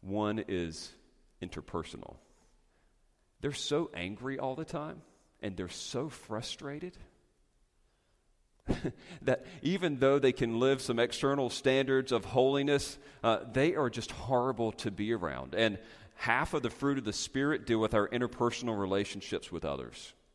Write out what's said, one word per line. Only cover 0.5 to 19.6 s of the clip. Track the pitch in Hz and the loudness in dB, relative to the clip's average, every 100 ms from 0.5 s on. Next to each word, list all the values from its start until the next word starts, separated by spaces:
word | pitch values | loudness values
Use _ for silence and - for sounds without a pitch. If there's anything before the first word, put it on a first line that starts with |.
| 92 85 80 - - _ _ _ _ | -2 -4 -6 -14 -18 _ _ _ _
interpersonal. | 92 - - 87 80 - - - _ _ _ _ _ _ _ _ _ _ _ _ | -12 -10 -8 -6 -6 -12 -14 -18 _ _ _ _ _ _ _ _ _ _ _ _
They're | 135 | -6
so | 143 - 147 170 | -4 -2 0 -2
angry | - 90 104 123 135 | -4 -8 -6 -8 -6
all | 135 131 | -6 -6
the | 156 | -8
time, | - 151 151 - _ _ _ | -8 -8 -12 -18 _ _ _
and | - 92 | -8 -6
they're | 90 | -8
so | - - 123 151 | -8 -8 -6 -6
frustrated | - - 107 113 - 147 147 180 - - _ _ _ _ _ _ _ _ _ _ _ _ _ _ _ - | -8 -8 -8 -6 -10 -10 -10 -10 -14 -20 _ _ _ _ _ _ _ _ _ _ _ _ _ _ _ -2
<laughs> | - 151 - - 170 | -2 -2 -8 -16 -6
that | 123 127 - - | 0 0 -2 -4
even | 135 185 175 139 | 0 2 2 4
though | 135 143 | 6 6
they | 135 | 6
can | 127 120 117 | 4 2 4
live | 131 135 | 4 4
some | - 117 | 2 2
external | 120 - 139 139 127 | 2 2 2 2 0
standards | - - 131 135 135 131 | 0 2 4 4 2 4
of | 120 98 | 0 2
holiness, | 131 131 139 139 143 139 - - - | 4 6 4 4 2 2 -10 -18 -2
uh, | 113 110 - | 2 2 0
they | 113 147 185 | 2 2 2
are | 131 | 0
just | 113 113 | -2 -8
horrible | - 110 131 123 117 117 | -8 0 2 2 0 -2
to | - 113 | -2 -6
be | 95 107 | -2 -2
around. | 113 85 64 67 | 0 -2 -4 -4
And | 80 113 95 - - - - | 2 2 2 -10 -20 -20 -8
half | - 120 160 | 0 2 2
of | 160 | 0
the | 120 | -2
fruit | - 139 139 | 0 0 0
of | |
the | 107 | -2
Spirit | 104 - 131 139 156 - | -4 -4 0 0 0 2
deal | 113 | 2
with | 110 | 4
our | 113 101 | 4 2
interpersonal | 120 120 - 120 117 123 107 | 0 -2 2 0 2 -2 0
relationships | 98 98 101 101 - 90 - | 2 2 0 -6 -4 -6 -4
with | 85 | -6